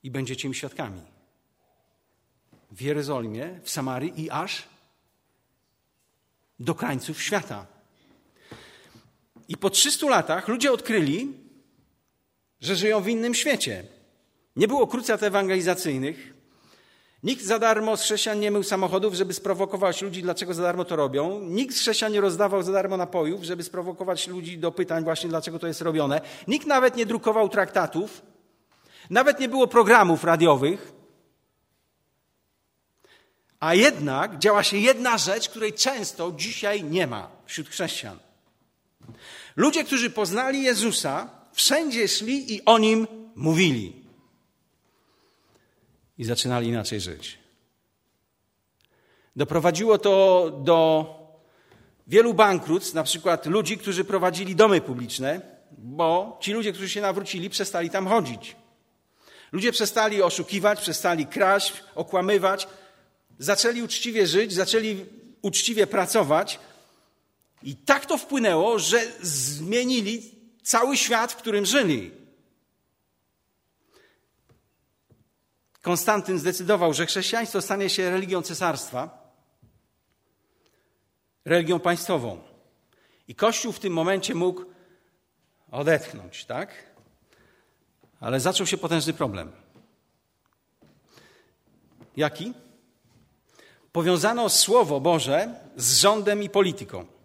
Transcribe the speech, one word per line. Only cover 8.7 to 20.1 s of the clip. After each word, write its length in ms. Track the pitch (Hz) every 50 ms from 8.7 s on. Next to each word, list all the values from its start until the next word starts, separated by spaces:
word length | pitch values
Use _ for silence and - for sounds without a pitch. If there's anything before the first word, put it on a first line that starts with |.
| - - - _ _ - _ _ _ _ _ _ _ - _
I 100 | - 165
po 120 | - - 190
trzystu 380 | 196 - - 294 294 - 320
latach 400 | 285 254 185 160 - 156 180 -
ludzie 240 | - 226 254 240 285
odkryli, 600 | 254 - - - 220 208 156 139 147 196 254 285 269 - - - _ _ _ _ _ _ _ _ _ _ _ _ _ _ _ _ _ _ _ _ _ _
że 140 | - 147 196
żyją 260 | 175 190 214 220 208
w 60 | 185
innym 280 | 202 240 220 226 240 240
świecie. 480 | - - 302 269 - - 135 104 92 90 - - _ _ _ _ _ _ _ _ _ _ _ _
Nie 120 | 120 180
było 200 | 214 262 285 233
krucjat 360 | - - 247 233 - 220 208 214
ewangelizacyjnych. 1080 | 208 190 202 196 185 190 190 170 180 180 180 185 165 139 131 131 143 165 - - - - _ _ _ _ _ _ _ _ _ _ _ _ _ _ _ _ _ -
Nikt 220 | 190 262 254 220
za 140 | 190 226 220
darmo 380 | 220 226 220 214 214 220 220
z 40 | -
chrześcijan 380 | - - 214 202 - 220 208 208
nie 120 | 208 208
mył 120 | 208 208 190
samochodów, 500 | - 208 190 196 175 180 190 190 214 185
żeby 200 | 175 196 180 180
sprowokować 680 | - - 202 190 175 196 190 - 185 196 185 170 -
ludzi, 200 | 196 202